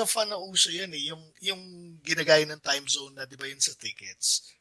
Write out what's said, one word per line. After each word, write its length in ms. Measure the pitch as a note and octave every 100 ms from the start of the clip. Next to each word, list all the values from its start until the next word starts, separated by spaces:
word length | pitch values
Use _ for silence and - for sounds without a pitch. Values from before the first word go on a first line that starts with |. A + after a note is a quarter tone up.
of 80 | A3
Fun 160 | A3+ G#3+
na 80 | G#3
uso 320 | F#3+ F#3+ F3
yun 240 | E3+ F#3+
eh. 160 | D3+ D3
Yung, 160 | D#3+ D#3+ -
yung 220 | F#3 F#3+ F#3 F3 F3 E3
ginagaya 400 | - D#3+ D#3 D#3
ng 160 | D3+ D3+
time 240 | - C#3
zone 320 | C#3 C#3 C#3 C3+
na, 80 |
di 120 | C3 C3+
ba, 120 | C3+
yun 160 | C#3
sa 80 | - B2+
tickets. 760 | A2+ - - - - - - -